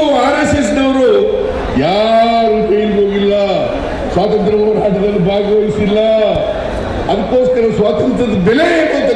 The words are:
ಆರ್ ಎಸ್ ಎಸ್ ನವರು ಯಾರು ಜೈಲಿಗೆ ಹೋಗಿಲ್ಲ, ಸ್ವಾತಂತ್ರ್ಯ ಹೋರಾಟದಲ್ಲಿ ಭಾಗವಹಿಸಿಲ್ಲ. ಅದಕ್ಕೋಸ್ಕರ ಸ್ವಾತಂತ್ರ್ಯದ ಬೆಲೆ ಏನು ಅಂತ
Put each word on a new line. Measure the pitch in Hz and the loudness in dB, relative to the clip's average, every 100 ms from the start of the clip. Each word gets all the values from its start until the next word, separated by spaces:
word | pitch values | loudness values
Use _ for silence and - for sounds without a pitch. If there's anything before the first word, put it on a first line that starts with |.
| 294 262 269 | 2 2 0
ಆರ್ | 302 | 0
ಎಸ್ | 294 277 | 0 0
ಎಸ್ | 220 269 | 0 0
ನವರು | 269 269 247 202 - - - - - 120 151 | 0 2 2 2 2 -2 -4 -4 -4 -2 0
ಯಾರು | 202 220 226 233 226 226 214 - | 0 2 2 2 2 2 0 0
ಜೈಲಿಗೆ | 208 208 202 | 0 0 0
ಹೋಗಿಲ್ಲ, | 196 202 202 202 202 - - - - - - | 0 0 0 0 0 -2 -2 -4 -6 -6 -4
ಸ್ವಾತಂತ್ರ್ಯ | 170 202 214 196 208 214 | -2 0 0 0 0 0
ಹೋರಾಟದಲ್ಲಿ | 208 208 180 208 196 175 | 0 0 0 0 0 0
ಭಾಗವಹಿಸಿಲ್ಲ. | 202 202 214 214 - 196 208 220 220 208 156 - - - - - - - | 0 0 0 0 0 0 0 2 2 0 0 -2 -4 -6 -6 -6 -6 -4
ಅದಕ್ಕೋಸ್ಕರ | 208 - 254 254 254 226 196 | -2 0 0 2 2 0 0
ಸ್ವಾತಂತ್ರ್ಯದ | 160 156 254 196 240 185 175 | 0 0 0 0 -2 0 2
ಬೆಲೆ | 262 349 330 | 2 2 2
ಏನು | 311 277 | 0 0
ಅಂತ | 269 | 0